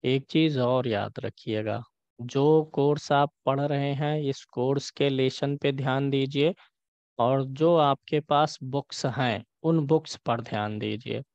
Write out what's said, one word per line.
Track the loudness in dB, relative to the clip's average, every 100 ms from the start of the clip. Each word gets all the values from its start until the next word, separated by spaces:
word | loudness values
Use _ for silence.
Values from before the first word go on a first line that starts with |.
एक | 0 0 0
चीज़ | 2 2 2
और | 2 2 0
याद | -2 -4 -6
रखिएगा, | -10 -10 -4 -4 -2 -6 -8 _ _ -14
जो | -4 2 4 4 2
कोर्स | 0 0 0 2
आप | 2 2 _ -2
पढ़ | 0
रहे | 0 -2 -2
हैं, | -2 -2 -2
इस | -4 -6
कोर्स | -8 -4 -2 -2 -4
के | -2 0
लेसन | 2 0 0 -4 -2
पे | -2
ध्यान | -2 -2 0 0
दीजिए | 0 0 2 0 0 _ _ _ _ _ 0
और | 2 2
जो | -2 2 4 6
आपके | 4 2 -2 -4
पास | 2 2 2 -2
बुक्स | -6 -6 -6 -6 -4
हैं, | -2 -2 -2 -8 _
उन | 0 0 2
बुक्स | 0 0 -10
पर | -4 -4
ध्यान | -4 -4 -4 -4
दीजिए। | -6 -6 -6 -8 -8